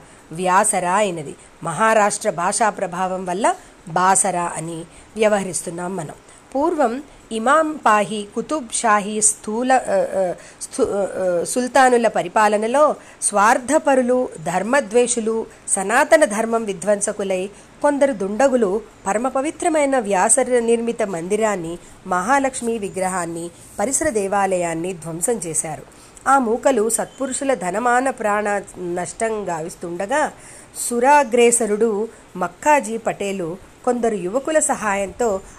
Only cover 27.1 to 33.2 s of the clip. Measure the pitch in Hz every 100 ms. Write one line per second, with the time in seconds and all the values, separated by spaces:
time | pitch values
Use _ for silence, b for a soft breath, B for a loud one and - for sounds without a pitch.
27.1 | - 262 254 277 233 180 202 247 240 262
28.1 | 247 214 208 208 202 196 - 180 175 170
29.1 | - 226 214 185 160 170 - 175 175 202
30.1 | 285 247 - B B B - - 240 254
31.1 | 294 254 240 233 233 214 208 233 202 226
32.1 | B B 180 180 - 302 294 214 226 214
33.1 | 160